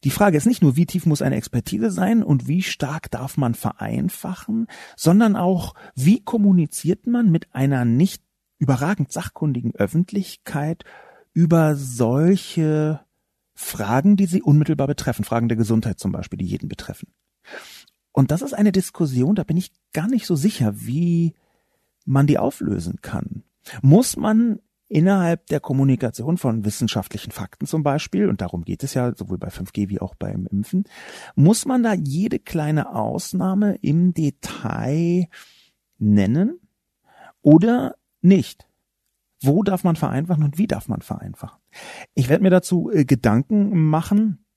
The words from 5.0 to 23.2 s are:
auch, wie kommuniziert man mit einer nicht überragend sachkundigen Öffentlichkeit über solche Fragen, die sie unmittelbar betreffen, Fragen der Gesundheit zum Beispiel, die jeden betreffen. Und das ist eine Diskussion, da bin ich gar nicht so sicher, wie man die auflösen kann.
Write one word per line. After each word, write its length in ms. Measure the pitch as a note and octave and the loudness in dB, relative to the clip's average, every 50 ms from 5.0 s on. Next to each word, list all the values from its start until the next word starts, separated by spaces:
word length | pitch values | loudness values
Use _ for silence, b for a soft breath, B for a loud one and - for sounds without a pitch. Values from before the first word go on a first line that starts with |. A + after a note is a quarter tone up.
| - D#3 F3 G#3 A#3 A3 G3 | 0 4 4 6 4 4 2
auch, 400 | - F3 F3+ F#3+ E3+ - - B B B B B | 0 0 0 0 -2 -4 -8 B B B B B
wie 260 | - B2+ D#3+ A3 - | 0 4 4 4 2
kommuniziert 880 | _ - - A#3 G3+ G3+ F#3+ F3+ D#3+ D3 - - - D3+ F#3+ - _ A#3+ | _ -4 -2 2 4 4 4 4 2 0 -4 -6 -4 -4 -4 -2 _ -2
man 240 | A#3+ A#3+ A#3+ G3+ | -2 2 2 2
mit 200 | D#3+ E3 - _ | 2 2 -2 _
einer 320 | _ C3 C3+ C#3 C#3 B2+ B2 | _ -2 0 0 0 2 2
nicht 380 | A#2+ A2+ B2+ E3+ F#3+ - - _ _ _ _ _ _ _ _ | 2 4 4 2 2 0 -6 _ _ _ _ _ _ _ _
überragend 520 | - C3 C3+ A#2 C#3 E3 G#3 - D3 - | 0 0 0 0 0 -2 -2 -2 -4 -6
sachkundigen 640 | - - - - _ - D#3+ D3+ C3 B2 A#2+ A#2 - | -6 -10 -10 -10 _ -4 -4 -2 -2 -2 -4 -6 -2
Öffentlichkeit 1120 | - G2+ G2 - D#3+ F3+ - - G3+ F#3 - - _ _ - - D3 C#3+ D#3 E3+ - B B B B B B B B B B | -2 -4 -2 0 -2 -2 0 -2 -6 -6 -6 -12 _ _ -10 -8 -6 -4 -4 -6 -8 B B B B B B B B B B
über 420 | _ E3 E3+ D#3+ E3+ E3 D#3+ D#3 D3+ | _ 0 2 4 4 4 4 2 0
solche 1300 | C#3 C#3 C3 B2 A#2 B2 A2+ B2 C#3 D#3 F3 G3+ F#3 - - - E3+ D#3+ D#3 D#3 D3+ D3+ D3+ D#3 D3 _ _ _ _ _ _ _ _ _ _ _ | -2 -6 -10 -2 -2 0 0 2 2 4 4 2 2 0 -6 -4 -2 0 0 0 0 0 -2 -4 -6 _ _ _ _ _ _ _ _ _ _ _
Fragen, 600 | - - - - - G#2+ G2+ A#2 C3 D3+ G3+ G#3 | -14 -14 -12 -8 -8 -4 0 0 2 6 6 6
die 100 | F#3+ G3 | 6 6
sie 140 | F3 E3+ F#3+ | 4 2 0
unmittelbar 460 | - - C#3+ D3+ D3+ - D#3 C#3 C#3+ | 4 4 4 4 4 2 0 -2 0
betreffen, 380 | C3+ D3 - - - B2 - G#2 | -2 -2 -4 -4 -6 -4 -4 -4
Fragen 240 | - A#2 A#2 A#2 A#2 | -2 -2 0 0 0
der 80 | A#2 | 0
Gesundheit 420 | A2 A2+ G#2 A#2 A2 A2 A2+ F#2+ - | 0 0 2 2 0 0 -2 -6 -4
zum 140 | - G2 | -4 -6
Beispiel, 260 | F#2+ G2 F#2 - - F#2+ | -6 -6 -8 -10 -8 -8
die 80 | G2 | -6
jeden 220 | F2 G2 F#2 - - | -6 -6 -6 -8 -10
betreffen. 400 | G2+ - - - - - - _ _ _ _ _ _ _ B B B B B B B B B B _ _ _ _ | -12 -12 -14 -16 -14 -16 -16 _ _ _ _ _ _ _ B B B B B B B B B B _ _ _ _
Und 180 | _ C3 C3+ - | _ 0 0 0
das 100 | D3 F3 | 0 -4
ist 140 | C4+ C#4 - | -4 -6 -2
eine 180 | - G#3 G#3 | 0 0 2
Diskussion, 600 | F#3 F#3+ F3+ - _ - E3+ C#3+ C3 B2 B2+ D3 G#3+ | 2 0 -2 -2 _ -4 -4 -2 0 0 2 2 0
da 80 | G#3+ | -2
bin 140 | D3+ - D#3 | 0 -2 -2
ich 160 | F3 F#3 - _ _ _ _ | -2 -2 -4 _ _ _ _
gar 140 | _ D3+ D#3+ | _ -4 -4
nicht 200 | G#3+ C4+ A#3 - | -2 -2 -2 -2
so 100 | - F3+ | -2 -2
sicher, 380 | C#3+ C#3 A3 - - B2+ G#2+ G2+ | 0 0 -2 0 0 -2 -2 -2
wie 580 | G#2+ G#2+ G#2+ B2 D#3 F3 E3+ E3+ E3+ E3 E3 - _ _ _ _ _ _ _ _ _ _ _ _ _ _ | -4 -8 -6 -4 -2 0 0 2 2 0 0 -2 _ _ _ _ _ _ _ _ _ _ _ _ _ _
man 240 | - C3 C3+ C#3 D3 | 0 2 2 4 4
die 100 | D3 - | 2 2
auflösen 600 | - - - - - - G2+ F#2+ E2 F2 - - | 0 -2 -4 -4 -6 -4 -4 -4 -6 -8 -10 -10
kann. 420 | - - - - | -10 -10 -8 -8